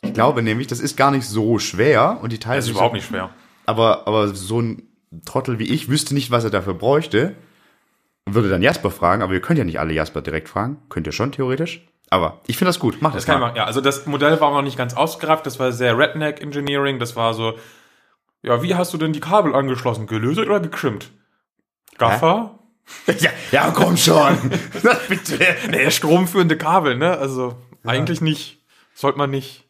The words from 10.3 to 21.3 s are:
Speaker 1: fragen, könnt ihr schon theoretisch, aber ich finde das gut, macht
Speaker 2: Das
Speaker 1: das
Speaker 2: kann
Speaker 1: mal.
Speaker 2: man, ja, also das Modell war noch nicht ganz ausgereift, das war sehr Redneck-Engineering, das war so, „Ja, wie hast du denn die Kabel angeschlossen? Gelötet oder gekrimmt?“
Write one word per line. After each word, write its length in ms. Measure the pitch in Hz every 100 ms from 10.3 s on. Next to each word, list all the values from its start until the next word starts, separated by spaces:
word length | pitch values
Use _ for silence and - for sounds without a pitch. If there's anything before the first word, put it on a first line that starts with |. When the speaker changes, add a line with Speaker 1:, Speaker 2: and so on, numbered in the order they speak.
| 78 -
Speaker 1:
fragen, 280 | - 113 143 _
könnt 180 | - 78
ihr 60 |
schon 180 | 78 123
theoretisch, 560 | 139 131 131 170 - _ _ _
aber 300 | 95 80 - -
ich 120 | 120
finde 120 | 185
das 100 | 170
gut, 220 | 123 -
macht 140 | 156 120
Speaker 2:
Das 100 | 117
Speaker 1:
das 60 |
Speaker 2:
kann 60 | 151
Speaker 1:
mal. 60 | 120
Speaker 2:
man, 80 | 117
ja, 100 | 107
also 160 | 113
das 240 | 135 139 -
Modell 340 | 143 143 160
war 120 | 151
noch 100 | 143
nicht 160 | 139 131
ganz 160 | 123
ausgereift, 520 | 123 160 - 156 156 147
das 120 | 123
war 120 | 127
sehr 260 | 120 123 117
Redneck-Engineering, 1000 | 151 160 151 147 151 143 143 143 139 131
das 160 | 117 117
war 180 | 117
so, 220 | 110 113 110 - - _ _ _ _ _ _
„Ja, 180 | 117 120
wie 140 | 170 180
hast 180 | 175
du 40 | 165
denn 140 | 160
die 80 | 151
Kabel 360 | 156 202 170 131
angeschlossen? 500 | 139 123 123 110 107
Gelötet 400 | 110 117 170 214
oder 120 | 202
gekrimmt?“ 520 | 165 - 147 101 - _ _